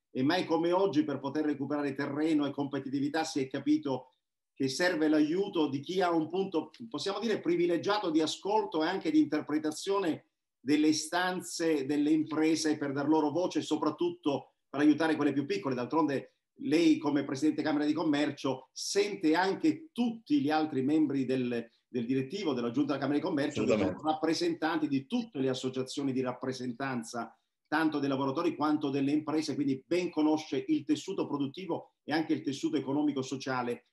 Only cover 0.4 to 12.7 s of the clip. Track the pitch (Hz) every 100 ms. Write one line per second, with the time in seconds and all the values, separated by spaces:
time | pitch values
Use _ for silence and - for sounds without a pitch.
0.4 | 147 160 170 180 196 147 151 143 139 143
1.4 | 151 139 139 147 143 135 139 147 156 156
2.4 | 147 135 139 139 131 135 143 160 - 147
3.4 | 135 139 143 151 143 127 - _ _ _
4.4 | _ _ 135 135 175 170 156 156 151 175
5.4 | 202 175 147 135 135 185 180 170 156 180
6.4 | 190 165 151 - 113 147 196 202 226 202
7.4 | 156 175 175 170 143 208 190 156 156 -
8.4 | 190 214 202 165 156 190 165 151 143 151
9.4 | 135 151 156 156 - 196 180 135 - _
10.4 | _ _ - 151 156 156 - 175 185 185
11.4 | 180 - 165 151 131 147 147 156 151 151
12.4 | 156 160 156